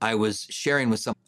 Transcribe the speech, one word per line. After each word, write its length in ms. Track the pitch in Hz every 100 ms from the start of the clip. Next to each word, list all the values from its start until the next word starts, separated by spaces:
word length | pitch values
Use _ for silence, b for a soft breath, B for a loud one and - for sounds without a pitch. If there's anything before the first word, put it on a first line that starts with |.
I 140 | 110 110
was 320 | 107 101 -
sharing 400 | - 143 143 127
with 120 | 110
some, 140 | - 110